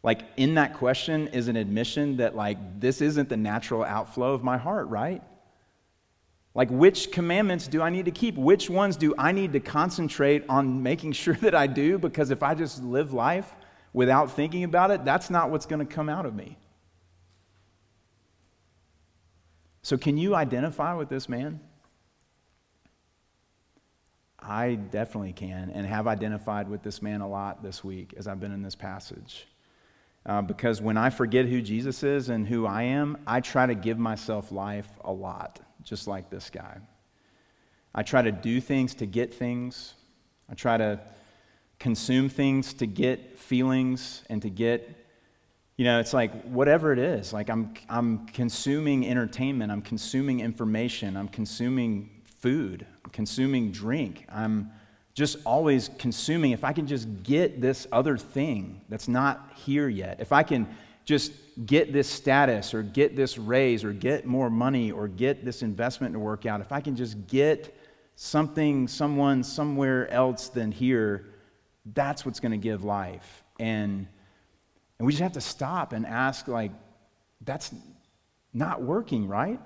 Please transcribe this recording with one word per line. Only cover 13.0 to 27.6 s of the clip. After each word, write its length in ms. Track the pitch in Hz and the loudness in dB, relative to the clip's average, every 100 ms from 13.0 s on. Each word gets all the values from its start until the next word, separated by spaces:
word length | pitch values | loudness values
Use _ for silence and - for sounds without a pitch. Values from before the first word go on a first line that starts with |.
| 151 | 0
life 420 | 131 123 180 196 - - - _ 123 | 0 2 0 -4 -16 -20 -20 _ 6
without 340 | 127 139 143 | 10 10 6
thinking 360 | - 156 175 180 | 0 -2 0 2
about 260 | 175 190 | 6 6
it, 140 | 196 135 | 4 4
that's 240 | 143 - | 2 2
not 200 | 175 165 | 0 2
what's 160 | 156 - | -2 -2
gonna 200 | 151 147 | -4 -4
come 240 | - 151 | -4 -4
out 160 | 160 151 | -2 -6
of 100 | 107 | -8
me. 220 | 95 - _ _ _ _ _ _ _ _ _ _ _ _ _ _ _ _ _ _ _ _ _ _ _ _ _ _ _ _ _ _ _ _ | -12 -18 _ _ _ _ _ _ _ _ _ _ _ _ _ _ _ _ _ _ _ _ _ _ _ _ _ _ _ _ _ _ _ _
So 140 | - 135 | -2 0
can 200 | 151 147 | 2 0
you 180 | 185 185 | 2 2
identify 580 | 139 123 156 - 156 175 | 0 -2 -2 -2 -4 -4
with 120 | 143 | -6
this 220 | 135 - | -8 -6
man? 320 | 123 147 156 - _ _ _ _ _ _ _ _ _ _ _ _ _ _ _ _ _ _ _ _ _ _ _ _ _ _ - | -6 -6 -10 -18 _ _ _ _ _ _ _ _ _ _ _ _ _ _ _ _ _ _ _ _ _ _ _ _ _ _ -20
I 380 | 104 104 123 117 | -8 -2 -2 -2
definitely 560 | 98 104 117 107 95 | -4 -6 -4 -6 -8
can 400 | 90 92 92 92 | -8 -10 -8 -8
and 140 | - 98 | -6 -4
have 200 | 107 110 | -2 -2
identified 600 | 107 107 107 107 104 98 | -2 -4 -6 -4 -4 -6
with 160 | 104 | -8
this 180 | 104 - | -10 -8
man 200 | 104 104 | -8 -6
a 60 | 98 | -6
lot 360 | 98 101 98 | -6 -8 -10